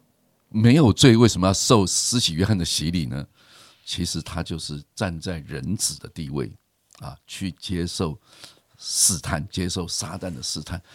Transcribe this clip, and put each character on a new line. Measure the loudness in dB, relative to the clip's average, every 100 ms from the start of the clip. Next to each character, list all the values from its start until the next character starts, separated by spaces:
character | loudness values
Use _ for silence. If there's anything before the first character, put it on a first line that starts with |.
| _ _ _ _ _
没 | 4 6 8
有 | 6
罪， | 8 6 8
为 | 6
什 | 4
么 | 2
要 |
受 | 2 4 4
施 | 4 0 0 0
洗 | 0
约 | 0 0
翰 | 0
的 |
洗 | 0 -2 -2
礼 | -2 -2
呢？ | -6 -10 _ _ -20 -20 _
其 | -10 -6
实 | -4 -6
他 | -6 -6
就 | -6 -8
是 | -8 -12 -12
站 | -6 -6 -4
在 | -8 -8
人 | -8 -8 -6 -4
子 | -4 -6
的 | -12
地 | -12 -8
位， | -6 -6 -10 _ _ _ _
啊， | -18 -18 -18
去 | -8 -8
接 | -8 -6 -4
受 | -4 -4 -4 -6 _ -20 -20 _ _ _
试 | -6 0 0 0
探， | -2 -4 -4
接 | -4 -4
受 | -4 -6
撒 | -6 -8 -10
旦 | -10
的 | -10
试 | -8 -8
探。 | -8 -10 -10